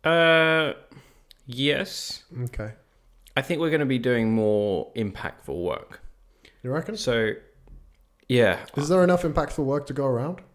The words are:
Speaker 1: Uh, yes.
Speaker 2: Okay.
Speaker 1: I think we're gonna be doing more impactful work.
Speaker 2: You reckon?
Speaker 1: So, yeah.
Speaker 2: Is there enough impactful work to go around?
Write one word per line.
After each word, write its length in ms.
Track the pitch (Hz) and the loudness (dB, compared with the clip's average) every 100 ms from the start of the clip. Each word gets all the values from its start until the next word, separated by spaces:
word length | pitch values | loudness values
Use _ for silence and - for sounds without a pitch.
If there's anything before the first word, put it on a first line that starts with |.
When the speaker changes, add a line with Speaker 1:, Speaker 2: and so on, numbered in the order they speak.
Speaker 1:
Uh, 680 | 160 170 165 165 160 160 151 - - - _ _ _ - - | 4 4 6 6 4 2 0 -4 -16 -20 _ _ _ -20 -14
yes. 760 | 120 143 143 202 - - - _ 147 123 | -2 0 0 -4 -8 -10 -12 _ -10 -8
Speaker 2:
Okay. 260 | - 107 - _ _ _ _ _ 139 | -8 -10 -14 _ _ _ _ _ -6
Speaker 1:
I 60 | |
think 180 | 131 165 | -2 -2
we're 100 | 165 | 0
gonna 160 | 156 139 | 0 0
be 140 | 127 | 0
doing 340 | 127 120 110 | 2 2 2
more 580 | 113 107 104 104 87 - - | 2 2 2 2 -2 -4 -6
impactful 600 | 104 95 - - - 73 | -6 -6 -12 -12 -10 -6
work. 400 | 87 - - - - - _ _ - _ | -4 -6 -10 -18 -20 -20 _ _ -20 _
Speaker 2:
You 80 | 127 | -6
reckon? 260 | 143 170 214 | -6 -6 -4
Speaker 1:
So, 360 | - 117 110 101 - _ - - - _ _ _ _ | -2 0 0 -4 -14 _ -20 -20 -20 _ _ _ _
yeah. 320 | 123 107 82 - - | 4 4 2 -6 -6
Speaker 2:
Is 140 | 147 | 2
there 140 | 185 | 4
enough 200 | 180 175 | 4 4
impactful 400 | 165 160 143 - | 2 -2 -2 -4
work 220 | 135 143 143 | -2 -2 -4
to 60 | |
go 120 | 139 139 | -4 -2
around? 360 | 120 143 180 - | -2 -4 -8 -16